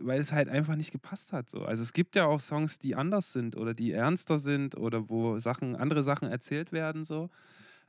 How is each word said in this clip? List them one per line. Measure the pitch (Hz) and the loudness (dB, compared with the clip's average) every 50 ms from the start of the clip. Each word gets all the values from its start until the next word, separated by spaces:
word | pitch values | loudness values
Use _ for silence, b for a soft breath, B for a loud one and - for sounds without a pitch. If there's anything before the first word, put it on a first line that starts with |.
| - | 0
weil | 123 127 139 | 0 2 2
es | 147 151 | 2 2
halt | 156 151 143 - | 2 2 2 4
einfach | - 143 156 151 156 151 | 2 2 2 2 0 -2
nicht | 156 - | -2 -4
gepasst | - 131 - - - - - - - | -6 -10 -10 -10 -12 -12 -10 -6 -6
hat, | 143 120 - | -6 -6 -6
so. | - - - | -8 -6 -4
Also | - 110 113 117 | -2 -2 -2 -2
es | 117 | 0
gibt | - 165 175 - - | 0 0 0 2 4
ja | 202 175 | 4 6
auch | 151 151 147 | 6 4 2
Songs, | - - 151 147 156 156 - - | 0 -2 -2 0 0 0 -2 -4
die | - 135 - | -4 -2 -2
anders | 123 139 170 202 202 180 - - | 0 0 2 2 0 0 0 -2
sind | 131 120 117 - - | -2 -2 -2 -2 -2
oder | 110 113 113 | -2 -2 -2
die | 110 113 117 | 0 0 0
ernster | 78 101 117 143 175 180 - - 160 151 | 2 2 2 2 2 2 2 2 0 2
sind | 139 139 143 139 139 135 - - | 2 2 0 0 0 -2 -4 -2
oder | 110 113 113 113 107 107 | -2 0 0 0 -2 0
wo | 113 113 113 117 107 107 | 0 0 2 2 2 0
Sachen, | 117 117 127 - - 127 123 | 0 -2 -2 -2 -2 -4 -2
andere | - 123 143 156 151 139 | 0 0 2 2 4 2
Sachen | 139 139 143 - 120 | 2 2 0 0 -2
erzählt | 123 127 - - 143 147 170 - | -4 -4 -4 -4 -4 -4 -4 -4
werden, | - 160 160 156 160 156 156 | -4 -4 -2 -2 -4 -4 -6
so. | 156 156 156 165 175 B B B B B B B B B B B | -4 -4 -4 -6 -6 B B B B B B B B B B B